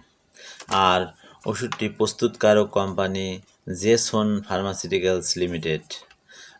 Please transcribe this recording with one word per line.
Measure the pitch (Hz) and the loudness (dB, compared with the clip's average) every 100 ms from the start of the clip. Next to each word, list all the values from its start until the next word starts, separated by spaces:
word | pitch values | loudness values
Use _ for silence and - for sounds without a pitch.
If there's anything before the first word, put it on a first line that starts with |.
| - _ _ - - - - 98 | -14 _ _ -20 -20 -20 -2 4
আর | 95 92 92 - - - - | 4 4 0 -8 -20 -10 -6
ওষুধটি | 104 120 - 107 | -4 -6 -4 -4
প্রস্তুতকারক | 101 107 - 120 - 107 107 104 | 0 -2 0 -2 2 4 4 4
কোম্পানি | 104 95 92 95 95 95 92 - _ - 90 | 0 -2 -2 -2 -2 -4 -8 -14 _ -10 -2
জেসন | 101 117 - 110 107 104 | 2 4 2 0 0 0
ফার্মাসিউটিক্যালস | 101 95 98 95 87 92 92 92 85 - | -2 -4 -2 -4 -2 0 2 0 0 -2
লিমিটেড। | 87 85 80 78 - - - _ _ - - - | -2 -2 -2 -4 -6 -14 -16 _ _ -20 -20 -8